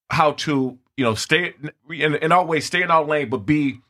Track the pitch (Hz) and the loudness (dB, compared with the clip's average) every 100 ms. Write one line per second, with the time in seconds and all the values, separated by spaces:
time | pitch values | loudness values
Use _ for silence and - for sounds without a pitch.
0 | - 147 156 - - 139 127 - _ - | -4 2 2 2 -2 0 -2 -6 _ -2
1 | 120 110 - 160 175 - 147 - - 135 | 0 0 0 0 0 -8 -14 -14 -14 -2
2 | 151 147 160 175 165 156 - 180 175 160 | 0 0 2 2 2 -2 -2 -2 2 2
3 | 147 151 123 117 98 151 139 - _ | 2 -2 -2 -4 0 0 0 -4 _